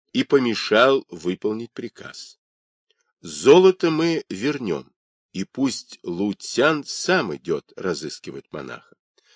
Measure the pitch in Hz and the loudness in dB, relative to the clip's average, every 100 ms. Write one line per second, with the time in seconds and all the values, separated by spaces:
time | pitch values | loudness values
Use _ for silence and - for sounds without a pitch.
0 | _ 127 127 139 123 104 - 110 131 139 | _ -4 2 2 2 -2 0 4 4 4
1 | - 90 87 92 104 110 117 - 117 - | -2 -10 -6 -4 -4 -6 -10 -14 -16 -16
2 | - - - _ _ _ _ _ _ _ | -20 -18 -20 _ _ _ _ _ _ _
3 | _ _ 85 76 101 170 190 185 170 156 | _ _ -14 0 8 8 8 4 0 0
4 | 165 160 - 95 127 143 113 73 65 _ | 0 -2 -6 -6 -6 -4 -4 -4 -6 _
5 | _ _ _ 87 95 - 135 - - - | _ _ _ -10 -8 -2 -2 -4 -14 -16
6 | - 87 104 95 - - 143 156 131 - | -10 -4 -4 -4 -6 2 2 2 -4 -8
7 | - 185 110 71 - 76 - - 92 78 | -2 0 0 -6 -4 -6 -6 -10 -6 -6
8 | 78 - - 69 - 78 65 60 _ _ | -8 -14 -16 -16 -14 -14 -12 -14 _ _
9 | _ _ _ | _ _ _